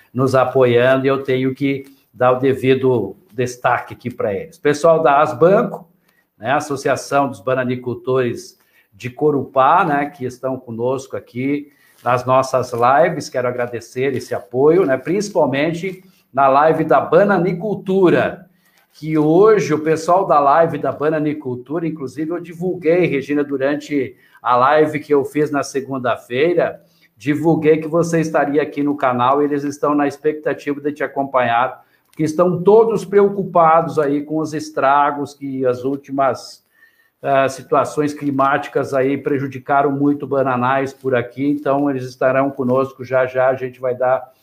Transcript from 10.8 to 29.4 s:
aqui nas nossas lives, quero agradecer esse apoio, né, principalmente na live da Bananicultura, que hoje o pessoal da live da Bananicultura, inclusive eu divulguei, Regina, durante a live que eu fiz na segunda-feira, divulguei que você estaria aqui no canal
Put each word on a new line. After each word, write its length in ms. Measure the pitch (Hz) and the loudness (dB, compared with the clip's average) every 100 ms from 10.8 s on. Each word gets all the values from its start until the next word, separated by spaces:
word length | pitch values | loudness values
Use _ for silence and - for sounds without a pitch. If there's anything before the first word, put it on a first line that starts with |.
| 123 131 - 107 | -4 -4 -6 -12
aqui 560 | - 120 135 143 143 _ _ _ | -10 -6 -4 -4 -6 _ _ _
nas 220 | 113 123 | -2 -2
nossas 480 | 123 131 127 131 113 | 2 0 2 -2 -2
lives, 560 | 117 120 139 180 151 143 | 0 4 4 2 -2 -8
quero 180 | 131 123 | -4 -4
agradecer 680 | 123 120 117 - 127 139 | -4 -6 -8 -10 -4 -4
esse 200 | 123 - | -4 -6
apoio, 500 | 117 - 123 147 170 | -8 -6 2 4 4
né, 120 | 165 131 | 2 0
principalmente 1080 | 151 196 202 180 139 135 160 170 190 - _ _ _ | -2 -4 -2 0 0 0 -2 -4 -8 -10 _ _ _
na 160 | 135 135 | 0 4
live 340 | 139 156 160 | 4 4 2
da 180 | 160 143 | 2 2
Bananicultura, 1500 | - 160 202 185 175 170 214 190 - 190 175 143 101 - - _ _ _ _ | 4 4 4 2 0 -2 -6 -6 -2 2 4 4 0 -6 -18 _ _ _ _
que 240 | - 156 156 | -14 -4 0
hoje 560 | 151 165 214 208 139 | 4 6 6 4 2
o 60 | 151 | -2
pessoal 480 | 156 156 - 180 175 | 0 -2 0 0 2
da 140 | 151 | 2
live 360 | 139 156 165 151 | 4 4 2 0
da 140 | 143 | -4
Bananicultura, 960 | 127 151 156 151 147 127 123 123 160 165 | -2 -2 0 -2 -4 -8 -10 -8 -6 -6
inclusive 460 | - 127 127 156 | -6 -10 -8 -6
eu 80 | 170 | -8
divulguei, 680 | 170 165 185 165 151 175 160 | -10 -8 -6 -2 0 2 2
Regina, 380 | 135 123 147 | 0 -2 -2
durante 720 | 143 139 135 147 143 147 123 - _ _ | -2 -2 -2 -4 -4 -4 -4 -10 _ _
a 140 | 117 123 | 0 2
live 420 | 131 151 151 151 | 4 4 2 0
que 160 | - | 0
eu 100 | 143 | 0
fiz 280 | 135 147 151 | 0 -2 -2
na 100 | 143 | -2
segunda-feira, 1200 | 131 139 123 135 120 110 - 123 165 175 120 - _ _ _ _ | -4 -6 -6 -4 -4 -4 -4 -2 0 2 -2 -4 _ _ _ _
divulguei 640 | 131 143 160 156 151 160 | -4 0 2 2 2 2
que 80 | 160 | 0
você 340 | 170 165 165 | -2 0 0
estaria 400 | 160 160 143 147 | 0 0 0 0
aqui 220 | 147 - | -2 -2
no 140 | 143 143 | -4 0
canal 440 | 131 123 123 143 | 0 2 2 2